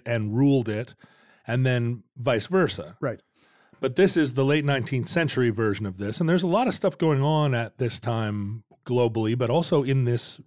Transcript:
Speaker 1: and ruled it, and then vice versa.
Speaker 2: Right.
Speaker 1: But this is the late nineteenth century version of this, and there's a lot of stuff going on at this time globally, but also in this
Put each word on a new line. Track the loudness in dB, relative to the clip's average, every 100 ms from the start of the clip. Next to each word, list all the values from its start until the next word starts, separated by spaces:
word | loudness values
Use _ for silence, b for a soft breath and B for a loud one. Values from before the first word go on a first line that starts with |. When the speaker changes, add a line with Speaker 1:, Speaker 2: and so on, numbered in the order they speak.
| -2
Speaker 1:
and | -4 -2 2
ruled | 4 2 0
it, | -6 -8 -14 b b b b -4
and | 0 2
then | 2 -2 -4 -10 -6
vice | -2 -2 0
versa. | 0 0 -2 -12 -8
Speaker 2:
Right. | -8 -8 _ _ b b b b
Speaker 1:
But | -2 2
this | 2 4
is | 0 2
the | 2
late | 2
nineteenth | 2 0 -2 -4 -2
century | -2 0 0 0
version | 2 0 -2 -4
of | -6
this, | -6 -2
and | 0
there's | 0
a | 2
lot | 0 0
of | 0
stuff | -2 0
going | 0 2
on | 2 2 2 0
at | -4 -4
this | -4 -4
time | -4 -2 -2 -4 -6 -8 -14 _ -2
globally, | 2 2 2 0 0
but | 0
also | 0 2 0
in | 2 0 2
this | -2 -4 -16